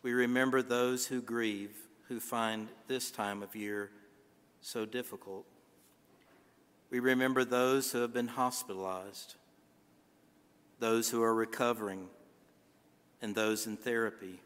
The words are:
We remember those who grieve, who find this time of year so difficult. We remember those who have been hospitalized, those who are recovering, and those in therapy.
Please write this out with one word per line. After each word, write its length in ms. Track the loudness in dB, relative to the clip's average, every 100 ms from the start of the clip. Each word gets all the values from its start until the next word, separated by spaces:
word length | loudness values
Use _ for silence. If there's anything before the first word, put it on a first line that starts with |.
We 100 | 2
remember 480 | 2 4 4 4 4
those 460 | 2 2 2 0 -2
who 140 | -4
grieve, 540 | -2 -2 0 -2 -8 -14 -20 -20 -10
who 140 | -8
find 480 | -4 0 0 -2 -6 -12 -4
this 240 | -4 -4
time 320 | -2 -2 -2
of 140 | -8 -8
year 320 | -6 -4 -8 -12 -20 _ _ _ _ _
so 240 | -8 -6 -4
difficult. 580 | -6 -8 -12 -12 -14 -14 -20 _ _ _ _ _ _ _ -20 _ _ _ _ _
We 100 | 0
remember 440 | 4 4 4 4
those 480 | 4 4 4 4 2
who 80 | 0
have 120 | 0
been 160 | 0 -2
hospitalized, 1040 | 0 0 0 -8 -6 -4 -6 -8 -14 -16 -20 _ _ _ _ _ _ _ _ _ _ _ _ _ _
those 300 | 2 2 2
who 120 | 2
are 100 | 4
recovering, 760 | 4 0 2 2 2 -2 -6 -12 -18 -20 _ _ _ _ _ _ _ _ _
and 140 | -4 2
those 320 | 2 2 -2
in 80 | -4
therapy. 640 | -2 0 0 -4 -14 -14